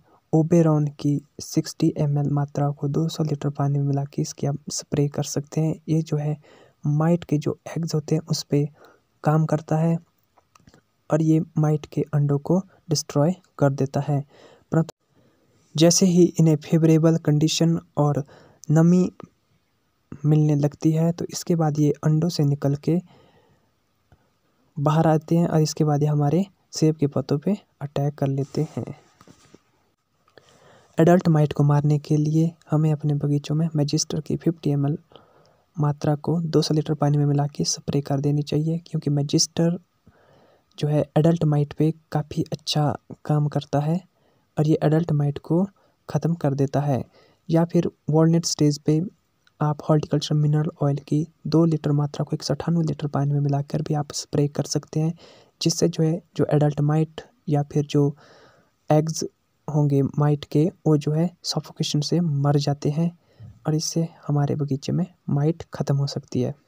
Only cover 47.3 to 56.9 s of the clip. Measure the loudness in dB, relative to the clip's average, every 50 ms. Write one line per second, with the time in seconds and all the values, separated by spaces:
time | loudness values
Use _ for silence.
47.3 | _ _ _ 0 2 2 2 2 0 0 0 -2 -4 _ _ 0 2 4 4 4
48.3 | 4 2 0 -2 0 2 2 2 2 0 0 0 0 0 -2 -6 -10 _ _ _
49.3 | _ _ _ _ _ -4 -2 -2 -2 -2 0 2 2 2 2 0 -2 -2 -2 0
50.3 | 0 0 2 2 2 0 0 -2 -4 -2 -2 -2 -2 -2 -4 -2 -2 -2 -2 -4
51.3 | _ _ -6 0 2 2 4 2 2 0 0 0 0 0 0 -2 -4 -6 -6 -4
52.3 | -6 -6 -4 -4 -4 -4 -2 -2 0 0 0 -2 -4 -6 -6 -4 -2 -2 0 0
53.3 | 0 0 0 0 0 -2 -4 -4 -4 -4 -4 -2 -4 -4 -4 -6 -10 -12 -8 -4
54.3 | -2 0 0 0 -2 -6 -6 -4 -6 -8 -6 -6 -4 -2 -2 -2 -4 -8 -14 -20
55.3 | -20 -20 _ _ _ -4 -2 -2 0 0 -2 -2 0 0 -2 -2 -2 -4 -8 _
56.3 | -4 -4 -2 0 2 2 2 0 0 0 0 0